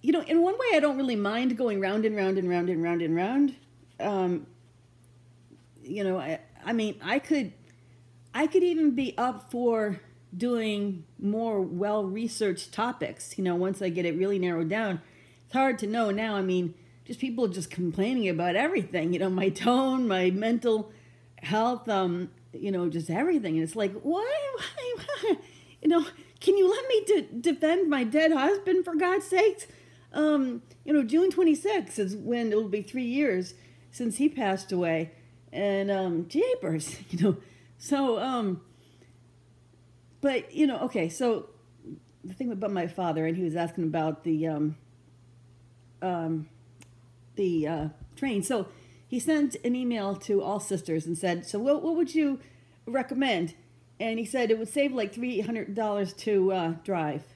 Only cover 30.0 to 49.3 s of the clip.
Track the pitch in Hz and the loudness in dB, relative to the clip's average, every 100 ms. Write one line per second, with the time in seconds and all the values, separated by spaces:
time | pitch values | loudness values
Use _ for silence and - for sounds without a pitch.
30 | - - 302 294 262 240 - - - 294 | -10 0 2 2 0 -4 -12 -18 2 2
31 | 233 302 370 330 349 302 403 415 196 - | 4 4 2 4 4 4 2 -2 -4 -4
32 | 196 208 208 240 233 208 220 208 208 254 | -4 -4 -4 -2 0 0 0 -4 -4 -6
33 | 240 262 294 185 185 - - - - - | -4 0 0 0 -4 -10 -20 -20 -20 -6
34 | 240 196 294 262 214 190 - 185 170 165 | -4 0 0 2 -2 -2 -2 -2 0 0
35 | 160 - - - - - 202 196 196 196 | -2 -10 -20 -20 -12 -4 -2 0 0 0
36 | 185 170 170 294 494 494 160 160 156 - | 0 -2 -2 0 0 0 -2 -4 -4 -12
37 | - 175 196 - - - - - - 285 | -8 0 2 2 -4 -20 -20 -18 -2 0
38 | 269 220 240 247 208 180 - - - _ | 0 0 -2 -2 -2 -4 -8 -20 -20 _
39 | - - _ _ _ _ _ _ _ _ | -20 -20 _ _ _ _ _ _ _ _
40 | _ _ 277 254 - - 294 247 254 214 | _ _ 0 0 -4 2 2 2 -2 -2
41 | 165 165 247 220 - - - - - 156 | -2 0 0 0 -4 -20 -20 -20 -18 -18
42 | _ _ 190 185 247 202 208 196 170 170 | _ _ -16 -8 -6 -4 -2 -2 -4 -2
43 | 175 160 160 170 180 160 165 165 160 160 | -2 0 0 0 -2 -2 -4 -2 -2 0
44 | 160 156 170 156 160 151 151 156 - - | -2 -2 -2 0 0 0 -2 -4 -16 -20
45 | _ - - - - - - - - - | _ -20 -20 -20 -20 -20 -20 -20 -20 -8
46 | 185 175 165 160 156 - - - - - | -4 -2 -2 -4 -6 -16 -20 -20 -20 -20
47 | - _ - - 196 165 151 160 156 - | -20 _ -16 -2 0 0 0 -2 -4 -8
48 | - - 269 208 - 240 190 - - - | -20 -6 -2 -2 0 -2 -4 -12 -20 -20
49 | - 254 240 | -6 -4 2